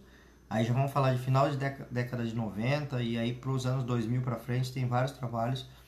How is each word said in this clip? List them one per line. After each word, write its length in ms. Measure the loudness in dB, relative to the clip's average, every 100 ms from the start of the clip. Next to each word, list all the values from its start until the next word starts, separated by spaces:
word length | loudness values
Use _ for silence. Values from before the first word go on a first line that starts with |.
| -20 -20 -20 -18 -2
aí 140 | 0
já 100 | 2
vamos 180 | 2 2
falar 220 | 2 2
de 60 | 2
final 320 | 2 4 4
de 60 | 2
deca-, 300 | -2 -4 -6
década 340 | -4 -2 -2 -2
de 80 |
noventa 720 | -2 -2 0 0 0 0 -2
e 140 | 0 0
aí 160 | 0
pros 320 | -2 -2 -2 0
anos 180 | 0
dois 220 | 0 0 2
mil 160 | 0
pra 160 | 0 -4
frente 340 | -2 -2 -2
tem 160 | -2 0
vários 240 | 2 0
trabalhos 580 | -2 -4 0 0 -2 -6 -16